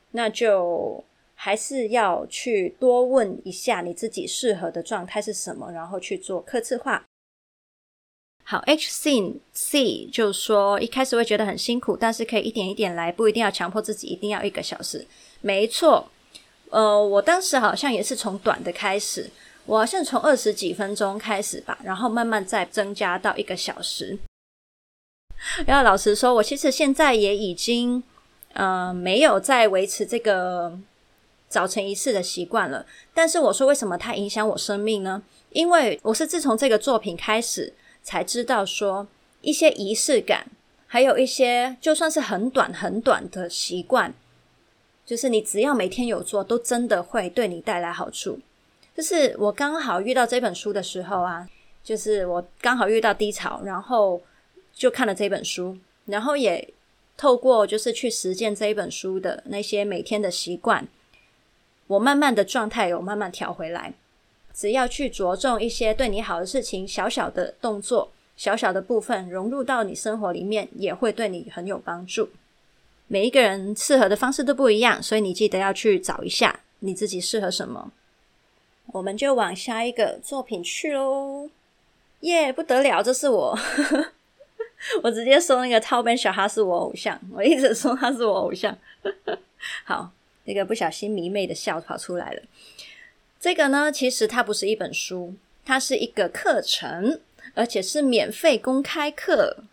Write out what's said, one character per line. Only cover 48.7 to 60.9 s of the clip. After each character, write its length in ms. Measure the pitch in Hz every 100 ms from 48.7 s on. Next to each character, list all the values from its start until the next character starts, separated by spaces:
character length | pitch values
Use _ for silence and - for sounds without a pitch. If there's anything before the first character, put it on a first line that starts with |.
| _ _
就 80 | -
是 320 | 311 349 269 -
我 120 | 208
刚 300 | 202 285 320
好 220 | 269 180
遇 100 | 208
到 140 | 254 233
这 120 | 247
本 160 | 226
书 160 | 175 208
的 120 | 196
时 200 | 185 185
候 200 | 180 196
啊， 260 | 180 170 180 - _ -
就 140 | - 220
是 300 | 214 208 180
我 200 | 175 180 -
刚 160 | 240 247
好 140 | 202
遇 100 | 220
到 140 | 202
低 180 | 202 208
潮， 300 | 208 - -
然 160 | 196 190
后 400 | 202 240 196 175 - _ _ _ _
就 160 | - 254
看 160 | 240 226
了 80 |
这 120 | 185 202
本 120 | 196
书， 360 | - - 180 185 _ _
然 160 | - 202
后 160 | 247 285
也 320 | 220 170 - _ _ _ _ -
透 180 | 294
过 320 | 247 262 233 202
就 120 | 214
是 120 | 240
去 200 | 233 247
实 240 | - 185
践 200 | 185 220
这 120 | 202 208
一 80 |
本 160 | 214 185
书 280 | - 190 190
的 240 | 180 - -
那 160 | 202
些 200 | 208 208
每 200 | 202 175
天 180 | 165 220
的 100 | 196
习 280 | - 170 175
惯， 280 | 233 196 -